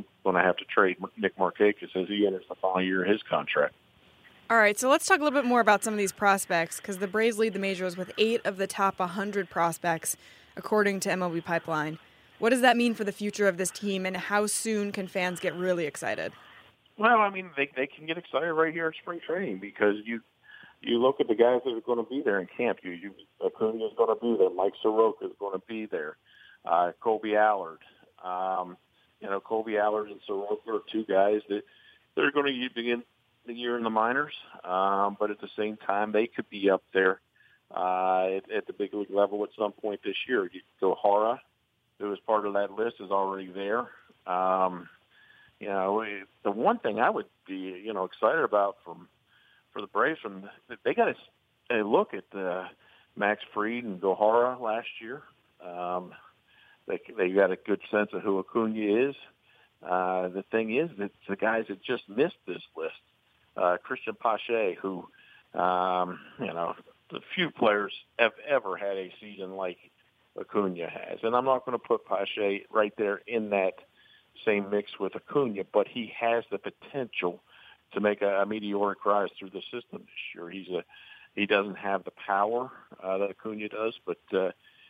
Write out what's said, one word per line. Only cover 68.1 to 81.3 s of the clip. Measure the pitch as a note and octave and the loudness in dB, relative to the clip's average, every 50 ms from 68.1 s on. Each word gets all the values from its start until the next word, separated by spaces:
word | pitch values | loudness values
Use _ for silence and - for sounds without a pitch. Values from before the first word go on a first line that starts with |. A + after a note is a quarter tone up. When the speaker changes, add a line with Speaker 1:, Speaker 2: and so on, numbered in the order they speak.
| - - | 0 2
Speaker 1:
have | A#2 A2 - - - | 2 2 2 -2 -4
ever | D3+ C#3+ B2+ G#2 F#2+ F2+ | 0 0 0 0 -2 -6
had | F2 G2+ G2+ G2 | -4 -4 -4 -4
a | F#2+ F#2 F2+ - - | -4 -6 -10 -12 -18
season | A2 G#2 G2+ F#2+ F#2+ F#2 F#2+ | -18 -18 -14 -12 -12 -10 -8
like | F#2+ F#2+ F2+ F2+ _ - - _ _ _ _ _ _ _ _ _ - | -6 -6 -6 -6 _ -16 -20 _ _ _ _ _ _ _ _ _ -14
Acuna | F#2+ _ - G#2+ G2+ F#2+ F2+ E2+ E2 E2 | -12 _ -2 0 0 0 -2 -4 -8 -8
has. | - F2 E2+ - F2+ - - | -8 -10 -10 -10 -10 -4 -4
And | A2+ A#2+ | 0 0
I'm | B2 C3 | 2 2
not | C3+ C3 B2 - | 2 0 0 0
gonna | B2+ B2 A2+ | -4 -6 -6
put | - - A#2 G#2+ - | 0 0 0 0 0
Pache | - G2+ F#2+ G2 - - A2 G#2 G2 G2 F#2+ - - | -2 -2 -2 -2 -4 -4 -2 0 0 -2 -2 -6 -2
right | - A2 G#2 G#2 - - | 0 2 2 2 0 -2
there | G#2+ G2+ G2+ - - | -2 -2 -2 -4 -6
in | G#2+ A#2+ A2+ G#2+ G#2 | -6 -4 -4 -2 0
that | G2+ G2 F#2+ F#2 - - - _ _ _ _ _ _ _ _ _ _ - - | 0 0 0 0 -2 -6 -20 _ _ _ _ _ _ _ _ _ _ -6 0
same | A2+ G#2 G2+ G2 G2 | 0 0 0 0 0
mix | G#2 G#2 G2+ - - - | -2 -2 -2 -4 -8 -6
with | G2 F#2 - | -6 -6 -6
Acuna, | - _ - - D3 C#3 A#2 G2+ G2 F#2 _ - | -8 _ -2 -2 0 0 0 -2 -6 -8 _ 2
but | G#2 G2 | 2 2
he | - - B2 A2 G#2+ - - | 2 -2 -8 -8 -8 -6 -2
has | A#2 A#2 A#2 A#2 A2 - | 0 0 0 0 -2 -4
the | G2+ - | -8 -8
potential | - G2 - _ - - - C#3 B2+ A2 - - F#2 F2 E2+ - _ _ _ - - - - _ _ _ - | -8 -8 -12 _ -20 -10 -6 -6 -6 -6 -6 -4 -2 -2 -4 -4 _ _ _ -20 -20 -20 -20 _ _ _ -4
to | G2 | 0
make | G#2 G#2 G#2 - | 2 2 2 2
a, | G2+ G2+ G2 G2 G2 | 2 2 2 2 0
a | |
meteoric | G#2 G#2+ G#2+ G#2 G#2 G2+ G2+ G2+ G2+ F#2+ - - | 0 -2 -6 -4 -4 0 0 0 0 -2 -2 0
rise | G#2 G2+ G#2 G2 E2+ - - | 2 2 2 2 -2 -4 -12
through | G2 F#2 | -18 -12
the | F#2+ F#2 - | -12 -12 -12
system | - - A#2+ - _ - E2 | -10 -12 -12 -12 _ -18 -18
this | - - - - - - - | -18 -16 -16 -14 -14 -14 -14
year. | E2+ F2 E2+ | -14 -14 -12
He's | F#2 G2 F2+ F2+ | -12 -12 -10 -6
a, | F2+ E2+ - _ - - - - - - - _ | -6 -6 -6 _ -18 -20 -20 -20 -20 -20 -20 _